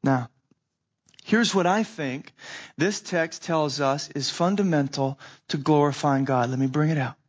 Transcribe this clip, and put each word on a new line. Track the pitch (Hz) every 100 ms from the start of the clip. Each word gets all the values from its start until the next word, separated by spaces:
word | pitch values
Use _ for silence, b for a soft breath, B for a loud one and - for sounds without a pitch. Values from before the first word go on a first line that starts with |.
Now, | 139 131 120 _ _ _ _ _ _ _ _ -
here's | - 220 233 196
what | 175
I | 202
think | 220 - 143 135 - _ B B B -
this | 175 202
text | - 175 165 -
tells | - 165 151 131
us | 139 147 -
is | 151 131
fundamental | - 175 202 196 151 139 143 135 139 B B -
to | 147
glorifying | 139 151 147 139 147 135 135
God. | 127 120
Let | 131
me | 135
bring | 143 156
it | 156
out. | 127 -